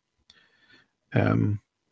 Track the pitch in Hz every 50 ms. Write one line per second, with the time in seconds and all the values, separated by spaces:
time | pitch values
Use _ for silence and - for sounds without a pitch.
0 | _ _ _ _ _ _ _ _ _ _ _ _ _ _ - - _ _ _ _
1 | _ _ - - 104 107 110 113 110 104 104 104 - _ _ _ _ _